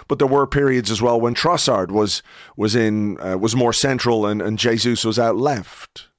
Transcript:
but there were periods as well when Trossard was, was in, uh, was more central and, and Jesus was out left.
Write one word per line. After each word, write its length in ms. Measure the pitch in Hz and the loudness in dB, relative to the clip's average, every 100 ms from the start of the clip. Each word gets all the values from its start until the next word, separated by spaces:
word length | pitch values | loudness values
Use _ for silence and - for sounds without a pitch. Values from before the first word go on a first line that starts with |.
| - | -6
but 100 | 143 | 0
there 80 | 139 | 2
were 200 | 139 135 | 2 2
periods 440 | 139 139 127 104 | 2 2 2 0
as 100 | 110 | 0
well 200 | 120 120 | 2 2
when 140 | 117 | 2
Trossard 580 | 120 156 175 - 110 90 | 0 0 0 2 0 0
was, 300 | 104 107 - - - - - | 0 0 -2 -8 -20 -18 -4
was 180 | 107 | 0
in, 460 | 117 110 107 104 95 | 2 0 0 -2 -4
uh, 180 | 92 92 | -6 -2
was 160 | 107 | 0
more 180 | 120 120 | 0 0
central 540 | 110 139 127 120 113 104 | 2 0 0 0 0 0
and, 160 | 104 | -2
and 160 | 101 110 | -4 -2
Jesus 460 | 120 113 120 113 | 0 0 0 0
was 140 | 110 110 | -2 0
out 180 | 117 104 | 0 2
left. 720 | 139 139 - - - - - | 0 -2 -6 -16 -20 -20 -20